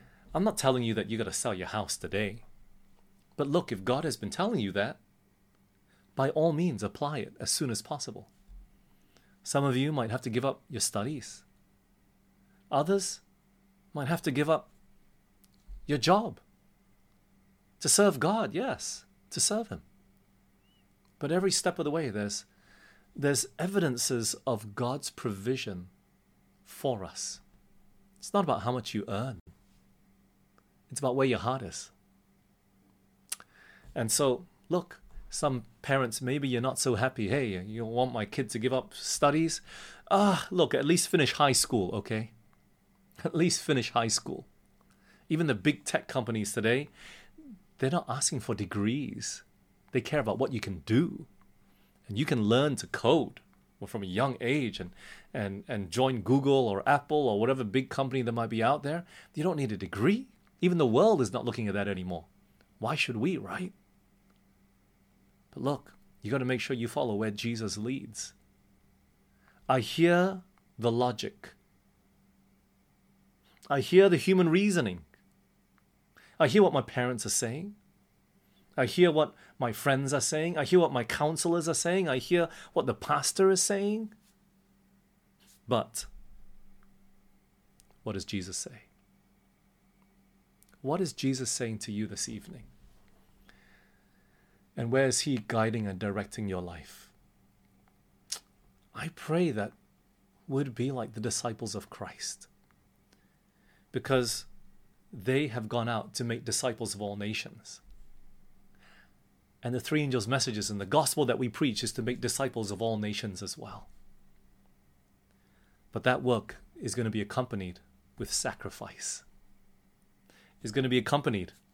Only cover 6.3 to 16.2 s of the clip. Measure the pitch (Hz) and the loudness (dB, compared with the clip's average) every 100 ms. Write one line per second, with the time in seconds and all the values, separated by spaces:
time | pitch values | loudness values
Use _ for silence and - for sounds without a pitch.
6.3 | 156 160 151 175 110 98 - 147 151 - | 2 2 4 0 0 -4 -4 -4 -4 -8
7.3 | - - - 143 110 - 147 - 110 - | -8 -4 -2 0 -4 -6 -8 -8 -12 -16
8.3 | _ - - - _ _ _ _ _ _ | _ -20 -20 -20 _ _ _ _ _ _
9.3 | _ - 143 139 127 143 151 113 120 - | _ -2 2 2 2 2 0 -2 -2 -2
10.3 | 117 135 - - 117 - 104 110 151 - | -2 0 -4 -8 -4 -4 -2 -4 -6 -10
11.3 | - _ _ _ _ _ _ _ _ _ | -18 _ _ _ _ _ _ _ _ _
12.3 | _ _ _ - 143 151 196 196 - _ | _ _ _ -2 0 2 2 0 -8 _
13.3 | _ _ _ _ _ _ 147 135 170 - | _ _ _ _ _ _ -6 -2 -2 0
14.3 | 135 151 156 - _ _ - _ _ _ | 0 2 2 -2 _ _ -20 _ _ _
15.3 | _ _ _ - - - 143 110 196 | _ _ _ -18 -12 -2 0 4 4